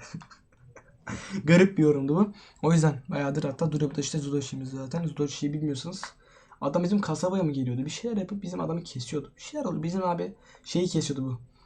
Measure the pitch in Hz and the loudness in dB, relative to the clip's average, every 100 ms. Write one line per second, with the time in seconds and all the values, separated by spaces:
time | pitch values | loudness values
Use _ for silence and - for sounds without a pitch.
0 | - - - - _ _ - - - - | -16 -14 -16 -20 _ _ -20 -20 -20 -20
1 | - - - 196 143 175 196 160 151 143 | -10 -10 -6 -2 8 10 8 8 6 6
2 | 135 165 208 - - - 151 165 156 127 | 4 4 4 0 -20 -2 2 6 4 2
3 | - 143 139 147 143 131 165 147 147 143 | -4 -4 -2 -2 -2 -2 0 0 0 -2
4 | 143 156 143 143 127 135 131 135 135 170 | -4 -4 -2 -4 -4 -8 -8 -8 -6 -4
5 | 165 151 147 - 147 151 151 131 165 196 | -4 -2 -4 -2 -4 -2 -2 -4 -8 -10
6 | - - _ - - - - 175 175 202 | -14 -16 _ -20 -20 -6 -2 0 2 2
7 | 180 156 185 190 160 135 127 123 143 - | 0 -2 0 0 0 0 -2 -2 -4 -4
8 | 233 208 185 202 175 175 160 170 175 127 | -4 -4 -4 -6 -8 -6 -4 -4 -6 -10
9 | - 151 - - - 302 233 160 165 190 | -6 -6 -8 -16 -12 -6 -4 -2 -2 0
10 | 185 170 180 - - - - 175 180 160 | 0 0 -4 -8 -20 -20 -4 0 2 0
11 | - 139 131 123 - _ | 0 -2 -4 -6 -10 _